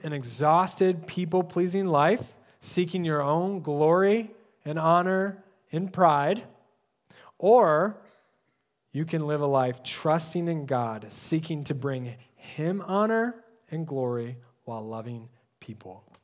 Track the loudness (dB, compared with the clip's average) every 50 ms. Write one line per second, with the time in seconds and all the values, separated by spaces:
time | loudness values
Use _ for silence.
0 | -6 -6 -6 -6 -8 -8 -6 0 2 4 4 4 4 2 0 0 2 2 2 0
1 | -4 -10 -6 -6 -4 0 0 0 -2 0 -2 -2 -2 0 0 -2 0 2 2 4
2 | 4 4 2 0 -2 -10 -18 _ _ _ _ _ -10 -6 -2 -2 -2 -2 -2 -4
3 | -2 0 0 0 0 0 0 0 0 -2 -4 -6 -6 -4 -2 2 4 4 4 6
4 | 4 4 2 2 0 -4 -12 -20 _ _ _ _ -10 -8 -4 0 2 4 4 4
5 | 4 2 2 0 0 -2 -4 -10 -16 _ _ _ _ _ -6 -6 -6 -4 0 4
6 | 4 6 6 4 2 0 0 -2 -4 -14 -20 _ _ _ _ _ _ _ _ _
7 | _ _ _ -20 -20 -20 _ -2 4 6 6 8 8 6 4 4 2 0 -2 -6
8 | -16 -20 _ _ _ _ _ _ _ _ _ _ _ _ _ _ _ _ -6 -6
9 | -4 -4 -4 -4 -2 -2 -2 0 0 2 4 4 2 2 -2 -4 -8 -10 -8 -4
10 | 0 0 2 2 0 -2 -4 -4 -2 -2 -2 -4 -2 -2 -2 0 0 -2 -4 -8
11 | -12 -12 -12 -10 -6 -2 -2 -2 -2 -2 -6 -6 -4 -6 -6 -4 -4 -4 -4 -6
12 | -8 -10 -12 -14 -18 _ _ _ -20 -16 -10 -6 -4 -4 -4 -4 -4 -2 0 0
13 | 2 2 2 0 0 -2 -4 -10 -16 _ _ _ _ -10 -8 -8 -6 -6 -4 -4
14 | -2 -2 -2 -4 -6 -8 -10 -14 -18 _ _ _ -14 -12 -12 -10 -10 -10 -10 -10
15 | -10 -10 -12 -14 -14 -18 _ _ _ _ _ _ -18 -18 -18 -16 -16 -20 -20 -20
16 | _ _ _ _